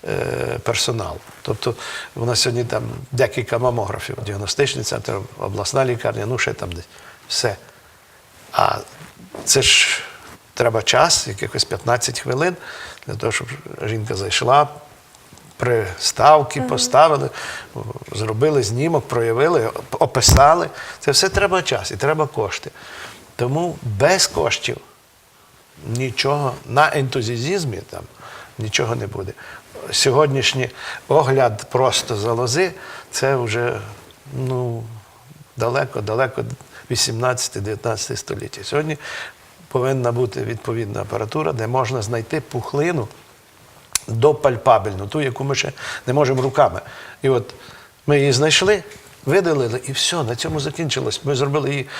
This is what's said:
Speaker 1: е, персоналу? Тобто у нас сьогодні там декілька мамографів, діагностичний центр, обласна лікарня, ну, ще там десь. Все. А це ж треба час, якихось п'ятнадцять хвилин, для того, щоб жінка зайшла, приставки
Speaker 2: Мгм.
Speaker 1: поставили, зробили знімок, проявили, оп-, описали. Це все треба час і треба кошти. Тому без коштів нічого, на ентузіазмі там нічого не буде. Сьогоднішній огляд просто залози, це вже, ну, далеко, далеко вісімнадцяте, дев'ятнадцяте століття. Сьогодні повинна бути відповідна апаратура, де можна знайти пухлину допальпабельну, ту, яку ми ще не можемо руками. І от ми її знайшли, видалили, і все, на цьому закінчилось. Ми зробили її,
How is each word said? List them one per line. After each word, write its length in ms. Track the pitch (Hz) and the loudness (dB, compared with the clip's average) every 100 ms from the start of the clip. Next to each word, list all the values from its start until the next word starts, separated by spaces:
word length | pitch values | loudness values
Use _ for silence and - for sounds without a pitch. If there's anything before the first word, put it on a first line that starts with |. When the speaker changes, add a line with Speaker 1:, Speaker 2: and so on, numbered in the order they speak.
| - | -4
Speaker 1:
е, 520 | 50 - 123 - - | -4 -2 -2 -4 -4
персоналу? 540 | - 113 - 113 90 - - - | -2 -2 -2 -2 -6 -10 -14 -14
Тобто 340 | - 113 - 117 - - - - | -6 -4 -4 -6 -10 -12 -12 -6
у 100 | 117 | -2
нас 140 | 123 | 0
сьогодні 220 | 131 120 | 0 -2
там 200 | 117 113 117 117 131 | -2 -4 -4 -10 -8
декілька 460 | 127 123 - 113 117 | 0 0 0 -2 0
мамографів, 580 | 123 120 95 101 - - 104 | 2 0 -4 -6 -8 -8 -6
діагностичний 580 | 101 101 - 135 - - | -6 -4 0 0 0 -4
центр, 280 | - 104 101 101 - | -4 -4 -6 -6 -8
обласна 460 | 101 98 98 131 131 | -6 -4 -2 2 2
лікарня, 400 | 117 113 110 104 | 0 -2 -4 -4
ну, 120 | 123 | -2
ще 160 | - | -2
там 180 | - 95 | -4 -8
десь. 140 | 87 - - - - - | -10 -14 -20 -20 -20 -6
Все. 280 | - 120 95 - - - - _ - - - - | -2 -2 -4 -14 -20 -20 -20 _ -20 -20 -20 -4
А 260 | - - - - - - - - - - | 2 2 0 -8 -20 -20 -20 -18 -10 2
це 160 | 139 | 4
ж 400 | - - - - - - - - _ | 6 4 4 -2 -8 -16 -20 -20 _
треба 280 | - 123 110 | 0 2 2
час, 460 | - 127 165 - - | 2 6 6 4 0
якихось 360 | 98 104 117 | -6 -6 -2
п'ятнадцять 560 | - 104 - 120 123 123 | -2 -2 0 0 0 -4
хвилин, 360 | 127 127 175 175 - - - - - | -4 0 0 -2 -12 -14 -16 -14 -10
для 80 | 107 | -4
того, 160 | 110 | -2
щоб 160 | - 120 139 - - | -2 -6 -12 -14 -8
жінка 320 | 107 110 107 101 | -4 -4 -4 -4
зайшла, 520 | 98 - 117 139 147 - - - - - - - - - | -2 0 4 4 4 -2 -20 -20 -20 -20 -20 -20 -20 -4
приставки 1000 | 120 117 95 90 - - 127 156 139 143 | 0 2 0 -4 -4 4 6 8 4 -4
Speaker 2:
Мгм. 100 | 127 | -2
Speaker 1:
поставили, 600 | 131 - 131 160 143 135 - - - - - 107 - - | -2 2 6 6 4 -2 -6 -10 -12 -12 -12 -10 -12 -10
зробили 520 | 101 110 110 151 147 | -6 -4 2 4 4
знімок, 440 | 95 120 156 156 - | 2 0 2 0 0
проявили, 600 | 120 117 113 151 170 110 | 0 2 4 4 4 2
оп-, 280 | - - - | -4 -6 0
описали. 680 | 156 127 - - 143 170 165 - - - | 2 4 6 8 10 8 2 -6 -16 -4
Це 120 | - | 2
все 180 | 135 190 | 2 4
треба 320 | 185 196 185 | 2 2 2
час 300 | 160 113 98 | 0 -2 -4
і 40 | 98 | -2
треба 320 | 135 156 151 | 0 2 0
кошти. 440 | - 104 - - - - - - - - - | -2 -4 -4 -10 -16 -18 -16 -16 -18 -18 -4
Тому 420 | 123 147 175 147 | -2 0 -2 -4
без 440 | 120 101 143 185 - | -6 2 2 4 2
коштів 500 | - 156 - - - - _ _ _ _ _ _ _ _ - 76 | 0 -2 -2 -6 -8 -14 _ _ _ _ _ _ _ _ -16 -8
нічого, 680 | 117 131 113 135 147 135 120 - | -4 -4 -2 0 0 0 -4 0
на 260 | 127 151 151 | 6 6 6
ентузіазмі 840 | 135 131 110 120 135 196 151 92 | 0 -2 -2 -2 -2 -2 -2 -6
там 240 | 78 50 50 - - - - - | -10 -14 -14 -18 -18 -18 -18 -8
нічого 380 | 107 - 120 120 | -4 -2 -2 -2
не 120 | 104 | -6
буде. 240 | 104 95 - - - - - - | -8 -10 -12 -18 -20 -18 -16 -6
Сьогоднішній 800 | - 139 131 151 135 120 135 123 - - - - | 0 2 4 4 2 0 0 -4 -6 -12 -12 2
огляд 580 | 139 135 202 123 104 - | 4 4 4 4 0 -2
просто 460 | 123 131 - - 110 | 2 2 2 -2 -4
залози, 560 | 110 117 123 135 185 - - - - | -2 0 0 0 0 -2 -16 -16 -10
це 240 | - 135 135 | -2 2 2
вже, 440 | 120 110 120 107 104 - - - 139 | 0 0 -2 -4 -8 -16 -20 -20 -12
ну, 500 | 131 127 127 123 117 113 113 - - 135 - - - | -6 -2 -2 -2 -4 -8 -14 -20 -20 -20 -20 -18 -4
далеко, 440 | 117 131 139 - | -2 0 -2 -4
далеко 420 | 104 113 127 - 113 127 - - - | -2 0 0 -2 -6 -8 -14 -20 -6
вісімнадцяте, 680 | 123 - 113 127 123 - - | -2 -2 0 0 0 -4 -4
дев'ятнадцяте 580 | 104 104 120 107 - - | -6 -4 -4 -4 -4 -8
століття. 460 | - - - - | -6 -8 -8 -12
Сьогодні 340 | - 143 156 147 - - - - - - - | -2 -2 -2 -6 -8 -12 -12 -16 -20 -20 -4
повинна 440 | 135 131 131 120 | 0 2 2 2
бути 320 | 120 127 131 | 2 0 -2
відповідна 580 | 113 113 - 113 107 107 | -4 -4 -4 -4 -4 -6
апаратура, 520 | 101 107 107 151 156 | -6 -4 -4 -2 -2
де 140 | 131 110 | -2 0
можна 340 | 127 117 127 | 0 0 -2
знайти 400 | 101 117 107 160 | -2 -4 -2 -6
пухлину 680 | - - - 139 165 170 104 - - - - - - - - - - | -4 -8 -4 0 0 0 -4 -10 -20 -20 -20 -20 -20 -20 -10 -10 -6
допальпабельну, 1000 | 113 143 151 139 120 - 110 101 95 101 | 2 4 4 0 2 4 4 4 -6 -4
ту, 140 | 156 | -2
яку 220 | 139 120 | -2 -4
ми 120 | 139 139 | -4 -2
ще 160 | - - - - - | -4 -6 -12 -8 0
не 60 | |
можемо 280 | 135 135 131 | 4 4 4
руками. 400 | 131 123 127 82 - - - - | 2 4 4 4 -10 -18 -18 -2
І 80 | 135 | 2
от 240 | 123 - - - - - _ - | 2 0 -16 -20 -20 -20 _ 2
ми 120 | 143 | 4
її 120 | 139 | 6
знайшли, 520 | 127 156 151 190 208 - - - - - | 4 4 4 4 2 0 -20 -20 -10 2
видалили, 560 | 180 175 147 120 120 139 | 4 4 2 2 -2 -4
і 40 | |
все, 320 | 131 - 175 | -2 -2 0
на 120 | 123 120 | -2 -2
цьому 240 | 160 156 | -2 -2
закінчилось. 600 | 147 147 160 131 123 - | -4 -4 -2 -2 -2 -2
Ми 120 | 143 135 | -2 0
зробили 340 | 143 147 139 | 2 0 0
її, 180 | 143 127 | -2 -6